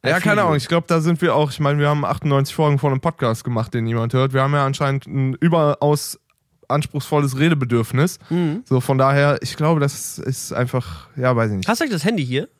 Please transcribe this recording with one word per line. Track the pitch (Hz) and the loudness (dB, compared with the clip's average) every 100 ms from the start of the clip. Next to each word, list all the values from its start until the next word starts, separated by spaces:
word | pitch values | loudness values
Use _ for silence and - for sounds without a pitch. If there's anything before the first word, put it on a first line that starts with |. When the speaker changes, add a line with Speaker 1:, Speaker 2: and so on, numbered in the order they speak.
Speaker 1:
I | 127 | 0
Speaker 2:
Ja, | |
Speaker 1:
feel | 170 | 2
Speaker 2:
keine | 208 208 | 2 2
Speaker 1:
you. | 180 | 4
Speaker 2:
Ahnung. | 147 | 2
Ich | - | 2
glaub, | 170 - | -2 2
da | 165 | 2
sind | 156 160 | 2 2
wir | 170 | 2
auch, | 127 151 | 2 0
ich | - | 0
meine, | 143 147 | 0 2
wir | 147 | 2
haben | 147 | 0
achtundneunzig | 110 147 147 139 139 | -2 -4 0 2 0
Folgen | - 151 139 | 0 2 2
von | 147 | 0
einem | 131 | 0
Podcast | 165 - 120 113 | -2 -2 -2 -2
gemacht, | - 117 110 | -4 -4 -2
den | 120 | -4
niemand | 113 117 113 | -2 -2 0
hört. | 131 135 | 0 0
Wir | 131 | 2
haben | 135 | 2
ja | 143 | 2
anscheinend | 135 135 139 139 - | 0 0 -2 -2 -4
ein | 139 131 | -2 -2
überaus | - 170 165 147 143 147 147 - - _ _ _ _ _ | -4 -2 2 2 2 0 0 -4 -14 _ _ _ _ _
anspruchsvolles | 147 - 147 - 147 139 127 | -2 -2 -8 -2 0 0 0
Redebedürfnis. | 160 151 123 117 110 127 180 - - | 2 2 2 0 0 0 0 -2 -4
Speaker 1:
Mhm. | 170 165 175 | -2 0 -2
Speaker 2:
So, | - 131 | 0 0
von | - 135 | 2 2
daher, | 135 143 143 143 | 4 4 2 0
ich | 120 - | -4 -2
glaube, | 156 160 | 0 2
das | 143 - - - | 0 -4 -12 -10
ist | - 131 - | -8 -8 -6
einfach, | - 123 127 87 82 - - | -4 -2 -4 -6 -16 -16 -2
ja, | 127 | 0
weiß | 120 113 | 2 0
ich | 101 | -2
nicht. | 92 | -2
Speaker 1:
Hast | 233 | -2
du | |
eigentlich | 311 180 | -2 0
das | |
Handy | 165 220 | 0 -2
hier? | 127 131 214 | -2 -4 -6